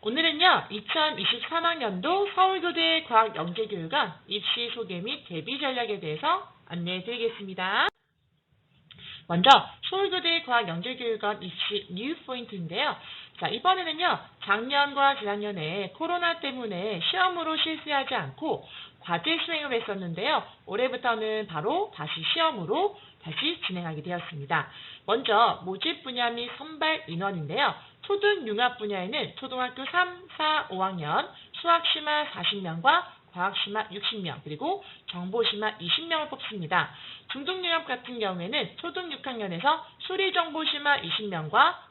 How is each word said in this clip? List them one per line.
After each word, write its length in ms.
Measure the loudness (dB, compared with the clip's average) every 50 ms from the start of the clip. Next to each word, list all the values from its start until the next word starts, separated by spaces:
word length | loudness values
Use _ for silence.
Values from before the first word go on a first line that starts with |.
| -4
오늘은요, 640 | -4 -2 2 2 2 2 4 6 6 6 6 4 -2
이천이십삼 920 | -8 -10 -6 -2 0 2 2 2 0 0 0 0 0 -2 -4 -2 -2 0 2
학년도 640 | 2 0 0 -2 -2 -2 -2 0 0 2 2 2 0 4
서울교대 680 | 4 6 6 6 2 0 -2 0 2 2 4 2 2 0 4
과학 260 | 4 6 6 4 2
영재교육원 760 | -4 -4 -4 -2 -4 -4 -4 -2 -6 -6 -2 0 0 0 0 -2 -12 -10 -6
입시 420 | -6 -4 0 0 0 0 -2 -4 -4
소개 280 | -6 -6 -6 -6 -6
및 240 | -6 -6 -8 -8 -10
대비 320 | -8 -8 -8 -6 -4 -6 -2
전략에 400 | -2 -2 0 0 -2 -2 -4 -4
대해서 500 | -4 -4 -6 -2 0 0 0 0 -2 -8 -20 -20 _ -10
안내해 340 | -6 -4 -4 -4 -4 -4 -4
드리겠습니다. 880 | -6 -6 -2 -2 -2 -2 -4 -10 -10 -6 -4 -2 0 2 2 2 2 _ _ _ _ _ _ _ _ _ _ _ _ _ _ _ _ _ _ _ _ -20 -20 -18 -18 -18 -18 -6
먼저 240 | _ 2 4 10 10 10 10 10 4 -12 -12 -8 -2
서울교대 520 | 0 2 2 2 0 0 2 2 2 2 2
과학 260 | 4 2 2 4 2
영재교육원 760 | -2 -4 -4 -4 -6 -4 -2 -4 -2 0 0 -2 -2 -2 -6
입시 460 | -12 -6 -4 -4 -2 -2 -4 -4 -6
뉴 240 | -8 -6 -4 -4 -6 -6 -8
포인트인데요. 720 | -10 -8 -8 -8 -10 -8 -8 -8 -6 -2 -2 -2 -2 -2 -6 -10 -16 -16 -16 -18 -20 _ -4
자, 80 | -4 -2
이번에는요, 720 | -2 0 2 2 2 2 2 -4 -2 0 2 2 2 0 -2 -12 -18 _ 0
작년과 760 | 0 2 2 2 2 4 4 4 4 4 6 6 6 6 4
재작년에 720 | 0 -2 -2 -2 -2 -4 -4 -4 -4 -4 -2 -4 -4 -6 -6
코로나 420 | -6 -4 -2 -2 0 2 0 0 0
때문에 640 | -4 -6 -6 -4 -6 -4 -4 -4 -2 -2 -4 -2 -2 0
시험으로 460 | 2 4 4 4 4 0 -2 -2 0
실시하지 580 | 2 2 0 0 -4 -4 0 0 0 0 0 -2
않고 500 | -2 -2 -4 -8 -6 -2 -2 -2 -2 -2 -12 -16 -16 -18 -18 -20 -18
과제 380 | -6 -2 -2 0 2 2 0 0
수행을 340 | 0 -2 -2 -4 -2 0 -2
했었는데요. 720 | -2 0 -2 -4 -4 -4 -6 -4 -2 0 2 2 2 0 -2 -16 -20 _
올해부터는 840 | -6 -2 0 0 0 0 0 0 0 0 2 0 -2 -2 -2 -4 -4
바로 440 | -4 -2 0 0 2 2 0 -2 -4
다시 260 | -8 -6 -6 -6 -4 -2 0 2
시험으로 640 | 4 4 2 2 0 -2 0 2 2 2 0 0 -4 -20 -20 -20 _ -12
다시 360 | -10 -6 -2 -2 -2 -2 -2 -4
진행하게 360 | -4 -4 -4 -4 -4 -6 -6 -6
되었습니다. 680 | -4 -4 -6 -6 -8 -10 -10 -2 2 2 2 2 0 -8 -16 -16 -18 -18 -14 _
먼저 560 | 0 0 0 2 4 6 8 8 6 4 2 -4
모집 380 | -6 -6 -2 -2 -2 -2 -4 -6
분야 280 | -10 -4 0 0 0
및 200 | 0 -2 -6 -8 -8 -12
선발 460 | -12 -14 -6 -2 0 2 2 0 -2 -6
인원인데요. 680 | -4 -2 -2 -2 -2 -2 -6 -4 0 2 2 2 2 -2 -10 -20 -20 _ -4
초등 460 | -2 0 4 4 4 4 4 0 -4
융합 300 | 0 2 2 2 0 -2
분야에는 580 | -6 -4 -2 -2 -4 -2 -2 -2 -4 -4 -6
초등학교 480 | -10 -10 -8 -4 -2 -4 -4 -4 -8 -10
삼, 420 | -2 2 2 2 2 0 -12 -16 -18 -6
사, 300 | 0 2 2 2 2 0 -2
오 120 | -2 0 0
학년 460 | 0 0 -2 -2 2 2 2 2 0 -6 -18 -20 -16 -14 -6
수학 260 | 4 4 4 6 6
심화 380 | 2 0 0 0 0 0 0 0
사십 360 | -2 -4 -4 -2 -2 -2 0 -2
명과 500 | -4 -4 2 4 6 6 4 2 -2 -14 -20 _ _ -6
과학 240 | -2 -2 -2 0 -2
심화 280 | -6 -4 -4 -4 -4 -4 -8
육십 300 | -4 -4 -4 -4 -2 -6
명, 180 | -6 -6 -8 -8
그리고 420 | -10 -8 -4 -2 -2 -2 -2 -4 -14 -20 -20 _
정보 380 | -12 -10 -8 -6 -4 0 2 2
심화 260 | 2 0 0 -2 -2 -2 -4
이십 300 | -2 0 0 0 0 -2
명을 200 | -2 -2 -2 -4
뽑습니다. 600 | -6 -10 -10 -10 -8 -6 -4 2 2 2 2 2 -4 -16 -18 -18 -18 -18 -12 _
중등 340 | -10 -8 -4 -4 -4 -2 0
융합 220 | 0 0 0 0
같은 320 | -2 -6 -6 -6 -10 -6 -4
경우에는 580 | -2 -2 -2 -2 -4 -2 -2 -2 -2 -4 -6 -8
초등 340 | -10 -6 -6 -6 -8 -6 -10
육 120 | -8 -8
학년에서 600 | -8 -6 -6 -6 -6 -6 0 2 2 2 2 -2 -12 -16 _
수리 320 | -10 -6 -2 0 0 2 2
정보 320 | 2 0 0 -2 -2 -2
심화 320 | -2 -2 0 4 4 4
이십 320 | 4 2 -2 -4 -4 -4 -4
명과 520 | -4 -4 -4 2 6 6 6 6 6 0 -10 -20